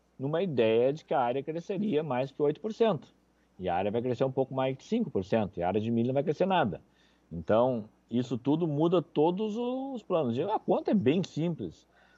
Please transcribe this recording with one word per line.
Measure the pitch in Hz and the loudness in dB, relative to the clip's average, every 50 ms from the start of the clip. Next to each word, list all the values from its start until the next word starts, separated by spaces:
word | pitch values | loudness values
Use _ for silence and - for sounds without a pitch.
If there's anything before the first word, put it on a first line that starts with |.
| _ _ _ - | _ _ _ -8
numa | 131 143 156 165 | -4 -2 -2 -2
ideia | 202 185 135 120 113 110 113 117 123 135 | -2 0 2 2 4 4 4 4 4 2
de | 147 160 - | 0 -2 -4
que | - 170 | -2 0
a | 143 | 0
área | 120 120 127 139 | 0 0 -2 -2
cresceria | 131 165 156 170 - - 202 175 208 214 143 147 | -4 -6 -8 -8 -8 -6 -4 -4 -2 0 0 -2
mais | 165 147 123 123 135 139 | -2 -2 -2 -2 -2 -4
que | - - | -2 -2
oito | 147 143 151 - | 0 0 0 -2
por | - 220 | -6 -6
cento. | 214 - 226 220 175 143 - - _ _ _ _ _ _ _ _ _ - | 0 2 2 2 2 0 -4 -12 _ _ _ _ _ _ _ _ _ -6
E | 90 87 | -4 -2
a | 85 | 0
área | 90 98 104 | 0 0 0
vai | 104 120 | 0 0
crescer | 120 127 120 - 135 | -2 -2 0 0 -2
um | 135 | 0
pouco | 127 135 131 - | 0 -2 -2 -2
mais | 135 131 131 135 135 | -2 -2 -2 -2 -4
que | - - | -6 -6
cinco | - 214 247 214 156 | -4 -2 -2 -2 -2
por | - 101 92 | -2 -4 -2
cento, | - 113 113 104 95 - 85 | 0 0 0 0 0 -2 -2
e | |
a | 85 90 | -2 0
área | 101 107 | 0 0
de | 107 117 | 0 0
milho | 117 113 117 127 | 0 0 0 0
não | 131 | 0
vai | 143 139 | 0 0
crescer | - 151 - 180 | 0 0 0 0
nada. | 190 190 170 139 101 78 - - _ _ _ _ _ _ _ _ - | 2 2 2 2 0 -2 -6 -10 _ _ _ _ _ _ _ _ -12
Então, | 82 85 82 - 104 113 123 131 123 110 104 - _ _ _ - | -12 -6 0 2 4 4 4 4 2 -2 -6 -10 _ _ _ -4
isso | 113 123 127 - 135 | -2 -2 0 -2 -4
tudo | 113 - 139 151 165 175 | -2 0 0 0 2 0
muda | 156 143 143 165 170 185 175 | 0 0 2 2 2 2 2
todos | - - - 151 151 170 180 196 220 214 202 | 0 0 0 2 2 2 2 0 -4 -4 -4
os | 233 240 247 254 262 269 277 262 220 | -4 -4 -4 -4 -6 -6 -8 -10 -10
planos. | - - 185 165 143 117 113 | -6 -2 -2 0 0 0 -2
E | 131 | -2
a | 165 202 220 - | -2 -2 -2 -2
conta | - - 185 302 320 359 | 0 0 0 0 2 2
é | 254 | 2
bem | 196 113 127 160 196 | 2 4 4 2 2
simples. | 165 - - 147 160 175 160 135 101 78 - - _ _ _ _ _ _ _ | 0 -2 -4 -2 -2 -2 -2 -4 -8 -10 -12 -14 _ _ _ _ _ _ _